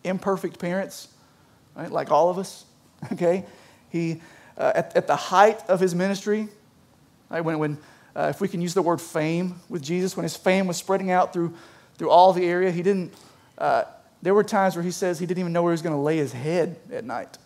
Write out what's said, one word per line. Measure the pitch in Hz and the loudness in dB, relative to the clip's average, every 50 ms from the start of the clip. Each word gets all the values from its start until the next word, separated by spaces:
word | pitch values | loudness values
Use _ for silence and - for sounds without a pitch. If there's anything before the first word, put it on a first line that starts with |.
imperfect | _ 175 190 185 - 202 196 180 - 170 - - | _ -4 -6 -4 -2 -2 -2 -2 -4 -10 -8 -8
parents, | 185 175 180 190 190 - - - - - _ _ _ _ _ _ _ _ _ _ _ _ _ | -6 -4 -4 -4 -6 -8 -12 -18 -20 -20 _ _ _ _ _ _ _ _ _ _ _ _ _
right? | 147 156 180 | -14 -12 -6
Like | - 160 139 139 | -6 -6 -2 2
all | 151 147 165 180 | 2 4 4 2
of | 180 185 | 0 -2
us, | 190 - - - - _ _ _ _ _ | -6 -8 -12 -20 -20 _ _ _ _ _
<laughs> | _ _ - - | _ _ -10 -10
okay? | 208 - 180 170 180 196 190 - - - - - - _ _ _ | -4 0 2 2 2 0 -4 -10 -20 -20 -20 -20 -20 _ _ _
He, | - 170 170 165 165 165 - - - - - - - - | -6 -4 -2 -4 -4 -6 -12 -20 -20 -20 -20 -20 -8 -2
uh, | - 139 - | 0 2 2
at, | 165 165 - - | 0 -2 0 -2
at | 170 165 | -2 2
the | - 143 | 2 -2
height | 147 - - 185 185 208 226 220 - - - | -2 0 2 6 6 6 6 6 0 0 0
of | 190 175 | 0 2
his | 185 185 170 | 2 0 0
ministry, | 175 185 196 196 190 - 208 208 214 214 214 - - _ _ _ _ _ _ _ _ _ _ _ _ _ _ | 0 -2 -2 -2 -4 -2 -2 -2 -2 -2 -8 -12 -20 _ _ _ _ _ _ _ _ _ _ _ _ _ _
right, | - 165 | -6 -4
when, | 170 160 160 151 | -4 -2 -2 -2
when, | 156 151 147 147 - - - - - _ _ | -2 -4 -4 -8 -12 -20 -20 -20 -20 _ _
uh, | 156 156 151 | -2 -2 -2
if | 143 - | -2 -2
we | 202 - | -4 -4
can | - 170 | -4 -4
use | 175 175 165 | -6 -2 0
the | 196 | 0
word | 165 170 175 165 | 2 2 0 0
fame | - - - 160 151 156 165 170 180 180 180 - - _ | -4 -6 -4 -2 -2 0 0 -2 -2 -4 -6 -10 -14 _
with | - 175 | -10 -10
Jesus, | 135 139 175 180 185 190 - | -4 -4 -2 -2 -2 -2 -4
when | 190 165 | -4 -6
his | 165 - | -6 -8
fame | - - 190 185 190 190 | -2 2 2 2 4 2
was | 185 170 - | 0 -2 -6
spreading | - - 190 196 190 185 | -2 0 0 0 2 2
out | 180 180 180 - | 2 2 2 2
through, | - 175 170 165 170 - - - - - - _ _ - | 0 -4 -4 -4 -6 -12 -20 -20 -20 -20 -20 _ _ -6
through | 165 - | 0 6
all | 151 170 180 190 | 8 8 8 8
the | 185 180 180 | 6 4 0
area, | 175 175 180 190 190 | 0 0 2 0 0
he | 170 175 | 0 0
didn't, | 170 196 202 190 175 147 - - - - - - _ _ _ - | 0 0 0 0 -4 -8 -12 -20 -20 -20 -20 -20 _ _ _ -4
uh, | - 147 127 117 - - - - - _ _ _ | 0 2 2 2 0 -2 -8 -20 -20 _ _ _
there | - 175 196 | 0 2 4
were | 214 | 4
times | 202 208 220 202 190 190 165 | 2 2 2 2 2 2 0
where | 170 | -2
he | 170 180 | -4 -4
says | 170 - 196 180 175 151 | -4 -2 -2 -2 -2 -2
he | 180 | -4
didn't | 165 180 175 | -4 -2 -2
even | 185 170 | -2 0
know | 170 175 | 0 2
where | 175 175 | 2 2
he | 170 | 0
was | 160 | 0
gonna | 160 170 151 143 | -2 -2 -2 0
lay | 143 151 160 | 0 0 0
his | 160 143 123 | 0 -2 -2
head | 123 120 131 151 170 180 156 180 165 - - - | -4 -6 -4 -2 0 0 0 -2 -4 -14 -16 -12
at | - 123 113 | -12 -10 -8
night | 123 113 113 92 - - - _ | -8 -8 -8 -10 -12 -18 -20 _